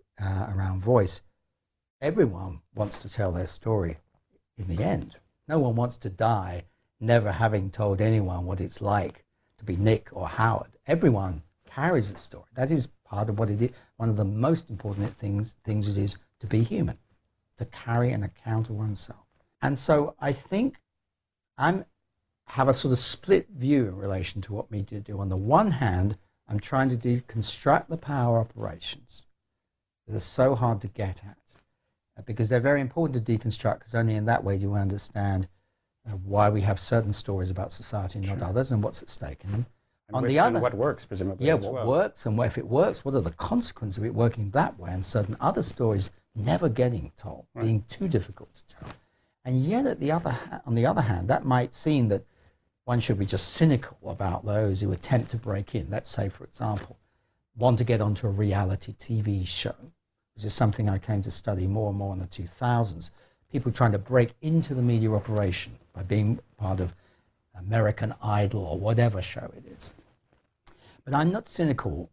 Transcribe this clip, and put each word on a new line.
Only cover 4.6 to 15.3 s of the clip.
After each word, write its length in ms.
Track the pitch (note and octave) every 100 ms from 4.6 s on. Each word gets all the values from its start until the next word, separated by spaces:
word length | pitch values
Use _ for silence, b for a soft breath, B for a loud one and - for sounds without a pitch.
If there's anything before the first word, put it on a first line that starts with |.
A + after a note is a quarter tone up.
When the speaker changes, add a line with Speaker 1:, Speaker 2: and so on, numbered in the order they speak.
| F#2
Speaker 1:
the 160 | E2+
end. 320 | D3+ F3+ - - _ _ -
No 140 | D#3
one 160 | B2+ A#2
wants 200 | A#2+ -
to 120 | G#2
die 540 | F#2 A2 A2 F#2 F2+ - _ _ -
never 320 | A2+ A#2 G#2
having 400 | D#2+ A#2 G#2+ F#2+
told 300 | - G#2 F#2+
anyone 460 | G#2+ A2 F#2 F2 F2
what 140 | F#2
it's 200 | F2 -
like 440 | G2+ G2+ F2 - _ _ _ _
to 60 |
be 120 | G#2 F2+
Nick 320 | G#2 A2 -
or 160 | - E2
Howard. 460 | - A2+ A2 - _ -
Everyone 560 | E3 E3+ G#2+ F#2+ E2 - _
carries 460 | _ - D#3+ E3 G2+
a 60 | G2+
story. 320 | - - -
That 180 | - C3+
is 160 | D#3+ A#2+ _
part 240 | _ G2+ A2
of 100 | G#2
what 100 | A2
it 140 | G#2
is, 80 | B2 b b -
one 120 | A2+
of 80 | G#2
the 80 |
most 440 | G2+ G#2 C3 E3 -
important 480 | G2+ G#2 G2+ G#2+ -
things, 380 | G#2